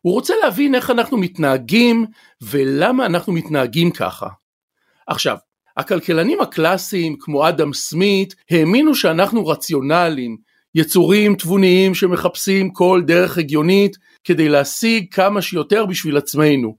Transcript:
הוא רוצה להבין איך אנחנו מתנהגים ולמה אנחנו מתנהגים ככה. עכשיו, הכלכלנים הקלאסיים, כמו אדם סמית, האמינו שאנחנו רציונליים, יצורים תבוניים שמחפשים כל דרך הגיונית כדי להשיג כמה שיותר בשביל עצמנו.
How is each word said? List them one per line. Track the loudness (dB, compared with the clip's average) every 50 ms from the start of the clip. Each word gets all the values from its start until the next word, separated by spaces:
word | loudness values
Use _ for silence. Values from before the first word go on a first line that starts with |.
הוא | _ 0 0
רוצה | 0 0 -2 -2 0 0
להבין | 0 0 0 0 0 0
איך | 0 0 0
אנחנו | -2 -2 0 -2 -2
מתנהגים | -2 -2 -4 -4 -2 0 0 0 0 -2 0 2 4 4 4 4 2 -2 -4 -8 _ _ _ _ _ -16
ולמה | -6 -2 -2 0 0 0 0 0 0 0 0 0
אנחנו | 0 -2 -2 -2 -2 -4
מתנהגים | -4 -4 -2 -2 -2 -2 -2 0 0 0 0
ככה. | 0 -2 -6 -6 -6 -8 -12 -14 -14 _ _ _ _ _ _ _ _ _ _ _ _ _ _
עכשיו, | -8 -6 -4 -2 -4 -4 -6 _ _ _ _ _ _ _
הכלכלנים | -10 -4 -4 -4 -4 -2 -2 0 0 0 0 0 -2
הקלאסיים, | -2 -4 -2 -2 0 0 0 -2 -4 -6 -6 -4 -4 -4 -6 -8
כמו | -10 -4 -2 0 2 2
אדם | 2 0 -2 -2 -4
סמית, | -8 -10 -6 -2 0 0 2 2 0 0 -4 -6 _ _ _
האמינו | 2 2 2 4 4 4 4 4 2
שאנחנו | 2 0 0 0 0 0 0 0 -2 -2
רציונליים, | -2 -4 -4 -4 -4 -4 -4 -2 0 0 2 0 0 -2 -4 -6 -8 -10 -12 _ _ _ _ _ _ _
יצורים | -2 0 2 2 2 4 4 4 4 4 2 2
תבוניים | 0 -2 -2 2 2 4 4 4 4 4 2 2
שמחפשים | 0 0 0 0 0 -2 -4 -4 -4 -4 -2 0 0 0 -2
כל | -2 0 2 2 2 2 2
דרך | 2 2 2 2 0 -2 -4
הגיונית | -4 -2 -2 0 2 4 4 4 2 2 -2 -6 _ _ _ _ _
כדי | -2 0 2 2 2
להשיג | 4 2 0 0 -6 -4 -2 0 0 0 -2 -4 -2
כמה | 0 2 2 2 0 -4
שיותר | -4 -4 -6 -2 0 0 0 0
בשביל | -2 -4 -6 -4 -2 -2
עצמנו. | -2 -2 -2 -2 2 2 4 4 2 0 -4 -6